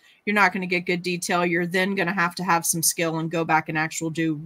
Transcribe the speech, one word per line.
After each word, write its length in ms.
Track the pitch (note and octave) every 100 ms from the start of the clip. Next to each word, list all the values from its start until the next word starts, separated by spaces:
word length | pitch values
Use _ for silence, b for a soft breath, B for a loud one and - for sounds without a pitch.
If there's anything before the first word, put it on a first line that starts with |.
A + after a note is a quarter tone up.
| b b
you're 100 | -
not 180 | G#3 F#3+
gonna 140 | G3 F3+
get 200 | F3+ F3+
good 160 | F3+
detail. 420 | F3+ F3 - F3+
You're 220 | F3+ E3+ F3
then 300 | F#3 F#3 G3
gonna 160 | E3+
have 240 | F#3+ F3 -
to 80 |
have 200 | F#3 E3+
some 180 | E3 E3
skill 360 | - - E3 D#3+
and 120 | D#3+
go 140 | E3+
back 240 | D#3+ D#3+ D#3
and 80 | D#3+
actually 340 | D#3+ - E3
do 300 | D#3 D#3+ D3+